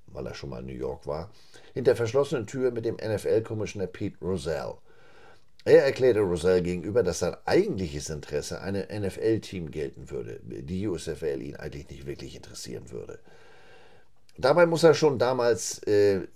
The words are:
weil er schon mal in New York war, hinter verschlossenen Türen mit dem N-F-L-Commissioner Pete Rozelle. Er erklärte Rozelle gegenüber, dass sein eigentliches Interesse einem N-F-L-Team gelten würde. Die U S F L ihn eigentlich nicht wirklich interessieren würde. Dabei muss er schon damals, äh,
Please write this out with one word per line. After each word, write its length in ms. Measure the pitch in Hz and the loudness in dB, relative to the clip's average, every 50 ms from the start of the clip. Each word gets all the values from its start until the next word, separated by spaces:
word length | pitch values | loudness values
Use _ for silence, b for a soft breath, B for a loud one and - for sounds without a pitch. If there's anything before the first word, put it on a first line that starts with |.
| - | -20
weil 220 | - - 65 65 58 | -14 -12 -10 -10 -8
er 80 | - | -10
schon 160 | - - 69 | -10 -10 -10
mal 80 | 64 60 | -10 -10
in 80 | 64 65 | -10 -10
New 60 | 65 | -8
York 340 | 62 65 65 67 - - 69 | -6 -6 -6 -6 -6 -6 -6
war, 240 | 71 78 85 101 B B B B B B B B B | -6 -6 -6 -10 B B B B B B B B B
hinter 220 | 135 120 131 117 | 2 4 4 4
verschlossenen 500 | 107 117 110 113 139 143 139 165 127 101 | 4 2 2 2 2 2 2 0 -4 -4
Türen 300 | - - 131 127 127 120 | -4 -2 0 0 0 0
mit 100 | 117 110 | 0 -2
dem 120 | 117 95 - | -4 -4 -4
N-F-L-Commissioner 920 | - 110 107 92 - 71 90 110 110 - 117 107 104 85 - 104 95 90 | -4 -4 -4 -2 0 2 2 2 2 0 -4 -6 -6 -6 -6 -6 -6 -6
Pete 300 | - - 107 98 - - | -6 -6 -8 -8 -6 -6
Rozelle. 560 | - 87 95 85 69 82 78 69 62 53 - - - b b b b b b b b b b b b b - - - | -4 -4 -4 -2 -2 -4 -4 -4 -4 -8 -10 -12 -16 b b b b b b b b b b b b b -20 -4 4
Er 180 | 107 143 165 147 | 6 6 8 8
erklärte 380 | 139 120 - 127 127 107 107 | 6 2 4 4 4 6 4
Rozelle 420 | 104 90 87 85 82 90 90 90 82 | 4 2 2 2 4 4 4 4 4
gegenüber, 400 | 87 90 90 78 - 101 123 95 | 2 -2 -4 -4 -2 0 0 2
dass 160 | 90 85 - | 2 0 0
sein 160 | 90 85 - - - | -2 -2 -2 -4 -2
eigentliches 640 | - 104 165 202 214 143 95 92 78 71 73 69 - | 0 2 2 2 2 -2 -4 -4 -6 -6 -8 -8 -8
Interesse 520 | 80 73 - - 76 73 71 - 87 - | -8 -8 -8 -6 -6 -4 -4 -6 -8 -8
einem 240 | - 92 98 98 - - | -6 -6 -6 -6 -6 -6
N-F-L-Team 840 | - 107 101 95 - - - 113 113 104 - - - 92 82 73 | -6 -6 -6 -6 -4 -2 0 0 0 0 -2 -6 -10 -10 -8 -8
gelten 400 | - 78 73 64 - - 65 - | -6 -6 -6 -6 -8 -12 -12 -10
würde. 300 | 76 64 57 55 55 57 52 | -10 -8 -8 -10 -12 -14 -12
Die 440 | 58 57 53 65 71 92 92 101 107 | -12 -12 -12 -8 -6 -6 -4 -4 -4
U 80 | 87 | -4
S 120 | 78 - 82 | -6 -6 -8
F 140 | 78 - | -8 -4
L 220 | 82 76 69 64 60 | -4 -4 -4 -4 -6
ihn 140 | 71 - - | -10 -10 -10
eigentlich 320 | - 76 67 71 71 - | -12 -12 -12 -12 -14 -14
nicht 180 | 69 69 67 69 | -16 -12 -12 -10
wirklich 280 | 71 - 69 65 - | -10 -10 -12 -14 -16
interessieren 540 | - - - - - - - - - - - | -16 -18 -18 -16 -14 -12 -12 -12 -12 -12 -12
würde. 300 | 60 53 50 - - - - B B B B B B B B B B B B B B B B B B - - - - - | -12 -12 -12 -12 -16 -18 -18 B B B B B B B B B B B B B B B B B B -20 -20 -20 -6 0
Dabei 280 | - 131 151 175 170 | 2 4 6 6 6
muss 180 | 170 165 156 165 | 6 6 6 8
er 100 | 165 139 | 6 8
schon 260 | - 156 151 135 110 | 8 6 4 4 4
damals, 640 | 120 123 131 127 120 120 113 - - - - - - | 2 2 2 2 2 2 2 2 -2 -6 -8 -6 0
äh, 380 | - 104 104 104 104 98 92 - - - | 2 4 6 6 6 4 2 -2 -8 -10